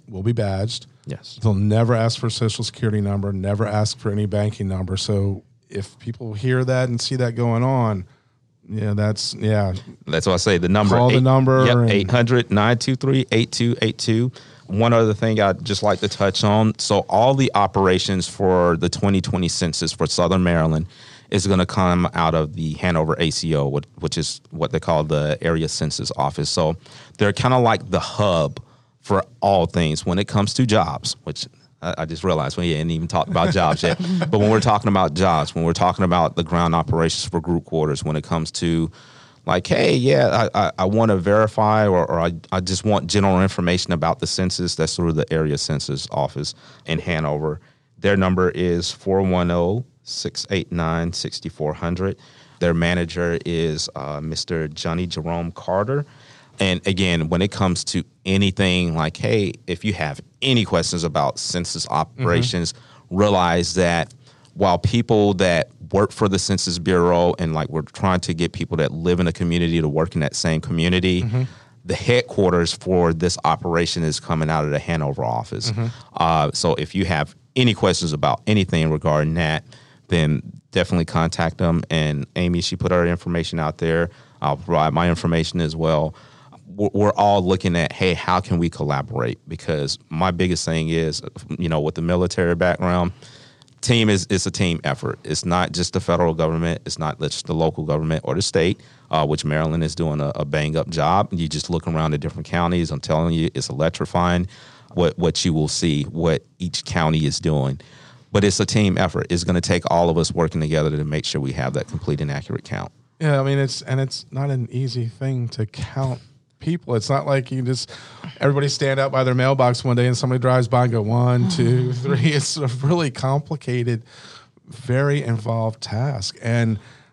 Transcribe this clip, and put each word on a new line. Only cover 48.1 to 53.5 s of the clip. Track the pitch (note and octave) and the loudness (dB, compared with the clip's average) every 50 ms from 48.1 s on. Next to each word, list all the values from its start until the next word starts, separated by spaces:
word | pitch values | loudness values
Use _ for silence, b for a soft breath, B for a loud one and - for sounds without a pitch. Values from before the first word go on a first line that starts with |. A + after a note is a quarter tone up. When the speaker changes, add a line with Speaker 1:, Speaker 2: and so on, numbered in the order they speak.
| G2+ | 2
Speaker 2:
number | F#2+ F#2+ F#2 F#2 F#2 F#2 F2+ | 2 2 2 2 2 2 2
is | - D#2+ F2+ F2 E2+ F2 F2 - | 2 0 0 0 0 0 -2 -4
four | - - - G2 F#2+ G2 G2 | -8 -6 -2 0 0 2 2
one | F#2 F2+ F2+ F2 F2 F2 | 2 2 2 2 2 0
oh, | F2 F2 F2+ G2+ B2 B2+ - _ _ _ | 0 0 0 -2 -2 -6 -8 _ _ _
six | - - - - - - - - - | -14 -10 -8 -8 -8 -8 -10 -8 -4
eight | G2+ F2+ - - F2 | -4 -4 -4 -4 -4
nine, | E2+ E2 E2 E2 E2 E2+ E2+ D#2+ | -2 -2 -2 -2 -2 -2 -4 -4
six | - - - - - - E2 - | -6 -8 -10 -10 -10 -12 -12 -8
four | - D2+ D2+ D2+ | -6 -6 -6 -4
hundred. | - E2+ E2+ F2 F2 F#2+ G2 - - B B B B B B B B | -4 -4 -4 -4 -2 -4 -4 -6 -6 B B B B B B B B
Their | F2 F2 E2 | 0 2 2
manager | E2 E2+ E2+ F2 F2 F2 D#2+ - F2 F2 E2+ E2+ - - | 2 2 2 2 0 -2 -2 -4 -2 -2 -2 -2 -2 -4
is, | E2+ | -4